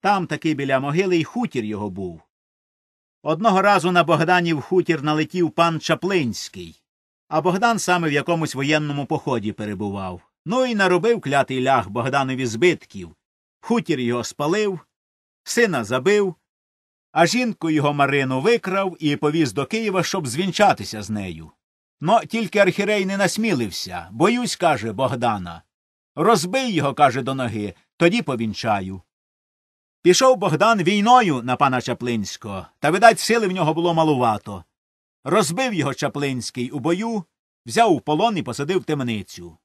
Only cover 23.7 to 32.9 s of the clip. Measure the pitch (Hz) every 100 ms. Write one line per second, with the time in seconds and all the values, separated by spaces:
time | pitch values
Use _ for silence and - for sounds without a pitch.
23.7 | - - 90 85 110 180 240 240 - 170
24.7 | 131 110 104 131 131 120 107 87 85 _
25.7 | _ _ _ _ - 175 220 170 254 262
26.7 | 175 143 127 143 120 127 135 123 107 104
27.7 | - _ _ 170 226 - 127 113 101 120
28.7 | 104 95 95 _ _ _ _ _ _ _
29.7 | _ _ _ 165 180 262 254 190 147 214
30.7 | 226 170 208 208 254 214 131 120 123 139
31.7 | 131 127 123 123 117 98 - 110 98 87
32.7 | _ 147